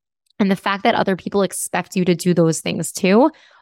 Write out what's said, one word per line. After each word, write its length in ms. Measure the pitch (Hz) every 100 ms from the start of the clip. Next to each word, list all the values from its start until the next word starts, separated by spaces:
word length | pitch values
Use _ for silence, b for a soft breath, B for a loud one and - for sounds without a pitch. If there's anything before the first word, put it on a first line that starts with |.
| _ _ _ -
And 100 | 196
the 60 | 190
fact 260 | - 196
that 140 | 233 -
other 180 | -
people 280 | 185 - 202
expect 520 | 185 - - 180 175
you 100 | - 180
to 80 | 170
do 180 | 180
those 260 | 175 165 160
things 300 | 180 170 165
too 400 | - 190 202 302 b b b